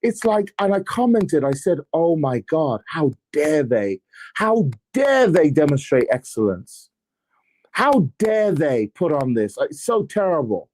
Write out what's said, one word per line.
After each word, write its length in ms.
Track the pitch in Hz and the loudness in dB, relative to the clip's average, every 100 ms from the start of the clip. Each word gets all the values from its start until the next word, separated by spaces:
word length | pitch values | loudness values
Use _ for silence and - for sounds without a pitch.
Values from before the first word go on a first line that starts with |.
It's 220 | 240 220 | -2 0
like, 300 | 226 214 202 - | 0 0 -2 -2
and 140 | 196 | 0
I 60 | 196 | 0
commented, 600 | 190 - 247 233 196 156 | -2 -2 2 2 2 0
I 80 | 139 | 0
said, 280 | 139 - 160 - | -2 -2 -2 -2
Oh 220 | 160 165 | 0 2
my 240 | 165 139 123 | 2 0 -2
God, 420 | 101 160 151 110 - | -2 -2 0 -2 -6
how 240 | 165 147 - _ | -2 -2 -2 _
dare 300 | 147 151 156 | -4 0 0
they? 360 | 131 117 101 95 _ - - | 2 0 0 -6 _ -20 -18
How 340 | - 220 226 156 117 _ | -4 0 2 0 -4 _
dare 340 | - 277 269 247 | -2 2 4 4
they 220 | 170 156 | 4 4
demonstrate 580 | 147 151 139 - 135 120 | 4 2 0 0 0 2
excellence? 760 | 123 - - 107 90 - - - _ _ _ _ _ _ _ _ | -2 -4 -2 -2 -2 -10 -20 -20 _ _ _ _ _ _ _ _
How 380 | - 262 277 143 - | -2 2 2 0 -2
dare 340 | 220 220 214 | -2 0 0
they 360 | 165 151 127 107 | 0 0 0 -2
put 240 | _ 175 | _ -2
on 220 | 147 135 | 0 0
this? 220 | 117 104 - | 0 -2 -2
It's 240 | 135 151 | -6 -6
so 200 | - 233 | -4 -2
terrible. 680 | 170 - 196 170 123 98 73 | -2 -2 0 0 -2 -4 -6